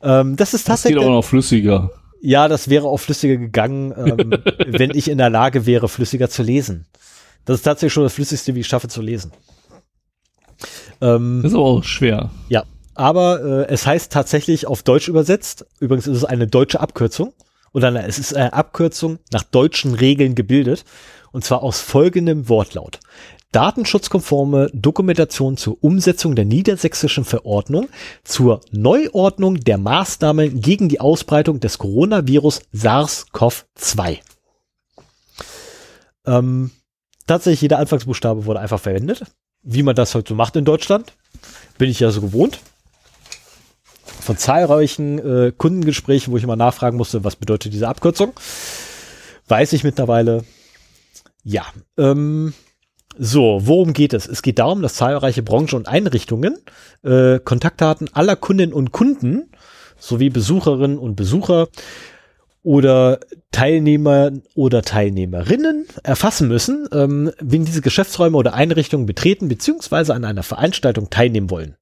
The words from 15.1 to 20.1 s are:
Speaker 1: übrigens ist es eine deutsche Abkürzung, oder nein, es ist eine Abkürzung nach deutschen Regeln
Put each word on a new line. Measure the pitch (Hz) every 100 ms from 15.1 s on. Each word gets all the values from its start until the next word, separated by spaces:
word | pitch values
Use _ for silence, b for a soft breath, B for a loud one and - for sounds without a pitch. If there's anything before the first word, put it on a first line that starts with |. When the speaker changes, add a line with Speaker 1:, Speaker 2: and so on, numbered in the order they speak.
| 160 151 196 - - - _
Speaker 1:
übrigens | 135 131 131
ist | 127
es |
eine | 147 123 117
deutsche | 127 135 -
Abkürzung, | - - 117 - 202 _ _ _ _
oder | 135 123
nein, | 120 98
es | -
ist | 135
eine | 139 123
Abkürzung | - - - 165 - 165 160 _
nach | 113
deutschen | - 127 147 - 139
Regeln | 117 127